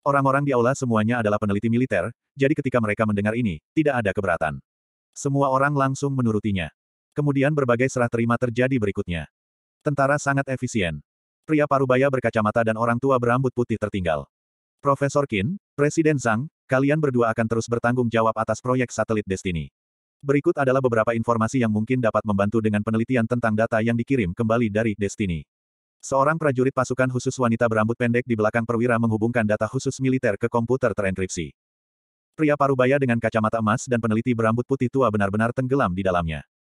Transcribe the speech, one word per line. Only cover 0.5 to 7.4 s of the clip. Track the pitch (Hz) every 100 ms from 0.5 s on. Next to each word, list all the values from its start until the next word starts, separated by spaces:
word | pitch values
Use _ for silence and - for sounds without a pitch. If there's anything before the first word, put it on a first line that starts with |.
| 123 120
semuanya | 135 123 110 107 123
adalah | 104 104
peneliti | 104 101 113
militer, | 117 131 98 95 - _
jadi | - 139 151
ketika | 135 123
mereka | 110 101 110
mendengar | 101 104 113
ini, | 113 76 _ -
tidak | 151 127
ada | 101 -
keberatan. | 98 82 80 69 _ _ _ _ _
Semua | - 143 139 139
orang | 131 139 143
langsung | 135 135 143 135
menurutinya. | 117 107 110 98 78 _ _ _ _
Kemudian | - 147 139